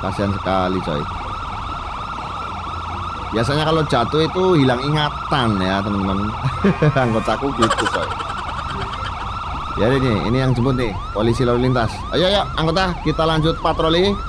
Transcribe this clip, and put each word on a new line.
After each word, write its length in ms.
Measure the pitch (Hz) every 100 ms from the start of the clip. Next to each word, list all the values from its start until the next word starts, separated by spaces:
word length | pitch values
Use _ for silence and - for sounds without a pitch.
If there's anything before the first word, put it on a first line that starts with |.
Kasihan 320 | 95 95 101 95
sekali, 420 | 92 95 92 92
coy. 180 | 87 76 76 87 - - - - - - 1077 - - - - - - - - - - - - - -
Biasanya 320 | 104 117 143
kalau 180 | 156 160 147
jatuh 400 | 135 117 151 160
itu 160 | 185 185 175
hilang 240 | 131 123
ingatan 800 | 139 151 151 - - 151 117 104
ya, 160 | 92 98
teman-teman. 480 | 98 101 95 98 104 110 131 -
<laughs> 400 | 196 - 156 143 127
Anggotaku 480 | 110 104 110 135 131
gitu, 280 | - - -
coy. 200 | - 82 - - - - - - - - - - - - - - - - -
Ya, 80 | 104 135
ini, 320 | 131 104 80
ini 100 | 123
yang 80 | 131
jemput 240 | 127 120 127
nih, 160 | 120 90 - 101
polisi 320 | 113 117 123
lalu 240 | 120 127
lintas. 240 | 127 113 - -
Ayo, 160 | - 180
ayo, 160 | 202 - -
anggota, 320 | 160 165 190 170
kita 240 | 156 147
lanjut 320 | 160 160 156 165
patroli. 480 | 170 160 160 165 190 202